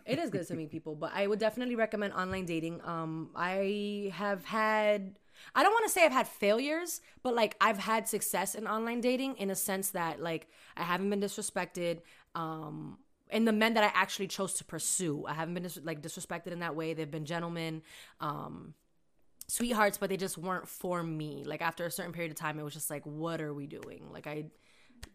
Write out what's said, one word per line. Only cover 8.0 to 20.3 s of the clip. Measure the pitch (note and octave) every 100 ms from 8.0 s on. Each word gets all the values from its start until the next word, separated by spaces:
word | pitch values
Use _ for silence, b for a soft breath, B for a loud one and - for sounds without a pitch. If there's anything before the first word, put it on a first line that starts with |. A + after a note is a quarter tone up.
| A3
success | G3+ - F#3 G3
in | - F#3
online | G#3+ A3+ A#3+
dating | B3 B3+ C4+ C4+
in | G3
a | F#3+
sense | - F#3+ F#3+
that, | F3+ E3+ D3+
like, | E3 D#3+ - b b -
I |
haven't | E3+ F3+ G3+
been | G3+
disrespected. | G3 G#3 G#3 G3 F3+ F3+ F3 E3 b b _
Um, | E3+ D#3+ D#3+ D#3 D#3 D#3 - _ _ -
and | A3 A3+
the |
men | G#3+ A3
that | A3
I | G#3 F3
actually | G3 - F#3+
chose | - F#3+
to | -
pursue, | - D#3+ - - F3 D3 -
I |
haven't | D3+ E3
been | F3
dis-, | F3 D#3+
like, | D3+ D3+
disrespected | D#3 - - E3+ F3
in | E3+
that | E3+ D3+
way. | D#3+
They've | D#3+ D3+
been | D#3
gentlemen, | D3+ E3+ E3+ E3+ D#3+ D#3+ B B B -
um, | D3+ D3 - - - - _ _ _ _ _ _ -
sweethearts, | - A#3+ A3 G#3 G3+
but | G3
they | F#3+
just | F#3+